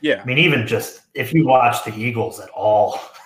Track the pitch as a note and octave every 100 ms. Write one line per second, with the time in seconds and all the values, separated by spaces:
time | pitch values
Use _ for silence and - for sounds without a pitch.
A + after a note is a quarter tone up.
0 | D3+ A2+ B2 C3 E3+ C#3 A2 A2+ - -
1 | _ - A#2+ D#3+ C3 C3 A#2+ - - G#2+
2 | A#2 A2+ A2+ - - - G#2+ G#2+ G#2 -
3 | - -